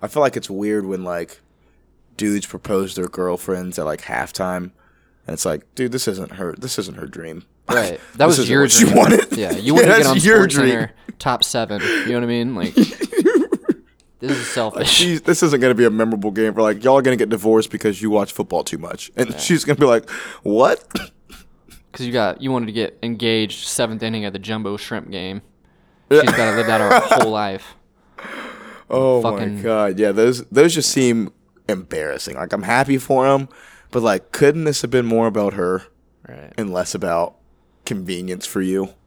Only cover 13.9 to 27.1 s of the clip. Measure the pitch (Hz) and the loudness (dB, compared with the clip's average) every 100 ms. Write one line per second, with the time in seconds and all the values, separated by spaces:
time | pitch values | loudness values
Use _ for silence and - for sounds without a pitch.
13.9 | _ _ _ 127 135 117 - 113 - 117 | _ _ _ -6 -4 -4 -4 -4 -2 0
14.9 | - 175 165 - 170 170 143 127 117 120 | 2 2 0 0 2 4 4 2 4 4
15.9 | 107 113 110 101 101 110 107 110 104 120 | 4 0 0 -4 0 0 2 0 2 4
16.9 | 135 131 123 104 110 104 110 110 107 110 | 4 4 2 0 0 4 4 2 -2 -4
17.9 | 95 107 104 101 - 104 87 - 76 85 | -2 -2 0 -2 -6 -4 -4 -4 -8 -10
18.9 | - - - 113 76 - 160 - 143 139 | -14 -14 -4 -4 -4 -2 -2 0 2 4
19.9 | 117 - - - - - 107 139 480 - | 4 0 -14 -14 -10 -2 4 4 2 -6
20.9 | - - _ _ - - _ _ - _ | -12 -12 _ _ -20 -20 _ _ -20 _
21.9 | - 123 120 104 - 131 127 113 110 104 | -10 -4 0 0 -2 -4 -4 -4 -4 -4
22.9 | - 117 113 117 113 107 - - - 117 | -6 -8 -4 -2 0 -2 -6 -8 -2 -2
23.9 | 110 113 113 104 98 98 113 104 101 - | -2 -6 -6 -6 -10 -8 -8 -6 -8 -8
24.9 | 113 - 95 92 98 - _ _ _ _ | -12 -10 -10 -10 -10 -14 _ _ _ _
25.9 | _ _ 147 151 - - 107 110 110 107 | _ _ 4 6 2 0 0 0 2 4
26.9 | 247 - | 4 4